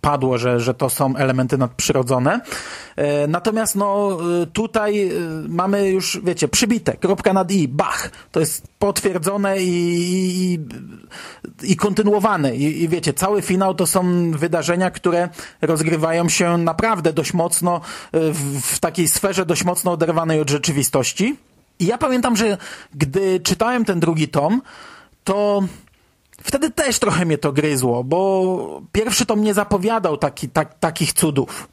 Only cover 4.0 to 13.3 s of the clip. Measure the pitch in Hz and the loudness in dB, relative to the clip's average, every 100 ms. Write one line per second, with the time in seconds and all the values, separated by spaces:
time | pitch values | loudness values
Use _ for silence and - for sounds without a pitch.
4 | 202 180 170 175 170 185 226 226 214 208 | 0 -2 -2 0 -2 -2 -2 0 0 0
5 | 190 170 170 160 151 170 185 202 196 190 | 0 -2 -4 -6 -6 -2 0 2 2 2
6 | 185 175 175 170 139 - 220 233 - - | -2 -4 -4 -2 0 0 2 0 0 -2
7 | 151 196 - 190 180 196 143 147 185 - | 0 2 2 2 2 2 0 0 -2 -4
8 | - - - - 156 - - _ 202 196 | -8 -14 -4 -2 -2 -4 -12 _ -2 0
9 | 208 180 160 202 196 196 185 175 175 170 | -2 -2 -2 -2 0 0 0 0 2 0
10 | 175 185 185 180 185 175 147 - - - | 0 0 0 0 0 0 -4 -12 -14 -18
11 | - - - - - - 127 185 208 190 | -20 -18 -18 -16 -18 -12 -2 0 2 2
12 | 208 208 214 190 139 120 147 156 165 170 | 2 4 2 2 0 0 -2 0 0 0
13 | 165 131 190 | 0 -2 0